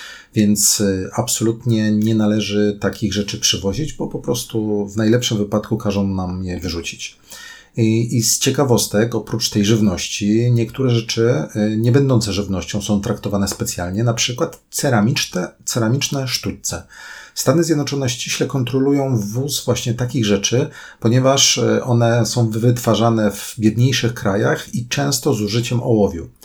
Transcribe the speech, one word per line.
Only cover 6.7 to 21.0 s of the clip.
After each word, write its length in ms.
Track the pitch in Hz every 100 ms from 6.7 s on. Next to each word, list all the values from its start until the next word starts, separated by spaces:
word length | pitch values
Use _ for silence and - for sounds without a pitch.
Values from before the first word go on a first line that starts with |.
| 85 82 - - - - - - - - -
I, 400 | 110 113 117 120
i 60 |
z 160 | 110 -
ciekawostek, 760 | 131 131 123 110 - 104 117 113
oprócz 340 | - 113 -
tej 160 | 107 101
żywności, 880 | 113 104 85 - - 104 110 120
niektóre 380 | 120 113 - 127
rzeczy, 400 | 117 110 113 117
e, 480 | 151 - 110 107 107
nie 140 | 117
będące 420 | 135 135 120 107
żywnością 480 | 95 98 92 - 101
są 200 | 104 104
traktowane 460 | 101 101 107 98 98
specjalnie, 560 | - 113 - 87 98
na 100 | 117
przykład 460 | 117 - 120 165 - _
ceramiczne, 760 | - 147 113 104 - - 180 175 - -
ceramiczne 640 | 127 110 131 - 143 127
sztućce. 560 | - 101 - - 82 - - - - - -
Stany 280 | - 156
Zjednoczone 460 | 160 151 135 139 131
ściśle 380 | - - - 123
kontrolują 720 | 135 120 131 139 143 135 113
wwóz 480 | 101 120 147 - -
właśnie 280 | 120 127
takich 320 | 117 123 139 104
rzeczy, 440 | 101 - 120 151 - -
ponieważ, 580 | -